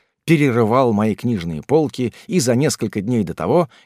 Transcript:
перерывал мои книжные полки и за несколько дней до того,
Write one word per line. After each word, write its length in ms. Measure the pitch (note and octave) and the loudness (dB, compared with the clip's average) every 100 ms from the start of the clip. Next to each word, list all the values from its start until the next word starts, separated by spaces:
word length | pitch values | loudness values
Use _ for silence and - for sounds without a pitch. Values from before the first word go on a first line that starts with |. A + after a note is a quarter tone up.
| _ _ | _ _
перерывал 680 | - D#3+ C#3+ A#2 G#2+ B2+ B2+ | 0 2 4 2 2 2 2
мои 220 | G#2 A2 | 2 0
книжные 480 | F#2+ B2 G#2+ E2+ D2+ | -2 -4 -4 -6 -8
полки 500 | - D#3 C#3+ - A#2+ - - | -2 0 0 -4 -6 -8 -4
и 140 | F#3 | -2
за 140 | B2 | 2
несколько 460 | A#2 C#3+ - A2 G#2+ | 2 0 -2 -6 -4
дней 240 | G2 A#2+ | -2 -2
до 100 | E2 | -2
того, 340 | D#2+ E2 E3 E3 _ | -4 0 0 0 _